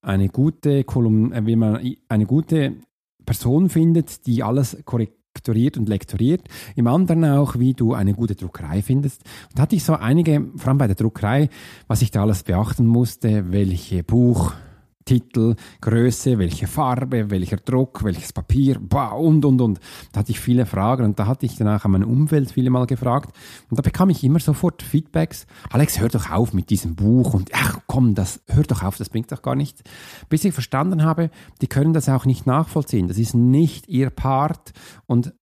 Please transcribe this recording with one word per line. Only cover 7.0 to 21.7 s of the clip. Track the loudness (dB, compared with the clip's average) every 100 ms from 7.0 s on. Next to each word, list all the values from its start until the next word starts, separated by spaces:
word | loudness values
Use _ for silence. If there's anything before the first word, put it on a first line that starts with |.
| 2 2
auch, | 2 2 0 0
wie | 0
du | 2 0
eine | 0 0
gute | 0 -2
Druckerei | -4 -10 -10 -6 -4
findest. | 0 0 0 -6 -20 -20 -12
Und | -2
da |
hatte | 0 2
ich |
so | 0
einige, | -2 2 2 4 2 0 -6
vor | 0
allem | 2
bei | 2
der | 0
Druckerei, | -2 0 0 2 0 -2 -20 -20 _
was | 0
ich | 0
da | 0
alles | 0 0
beachten | -2 -2 -2 0
musste, | 2 2 0 -2 -2 0 0
welche | 0 0 -2 -4 -6
Buch-, | 0 2 4 2 -2 -6 -18 -20 _ _
Titel, | 0 0 0 0 0 0 -6 -8
Größe, | -2 2 2 0 0 0
welche | 0 -2 -6
Farbe, | -2 -2 -2 -2 -4 -2
welcher | -2 -4 -6
Druck, | -2 -2 -2 -2
welches | -4 -4 -8
Papier, | -12 -2 2 2 0
bah, | -2 -2 -2
und, | -2 2 4 4
und, | 4
und. | 2 0 -8 -20 -10
Da | -6
hatte | -4
ich | -4
viele | 0 0 0
Fragen | 0 0 0
und | 0 0
da | -2
hatte | -2 -4
ich | -2
danach | 0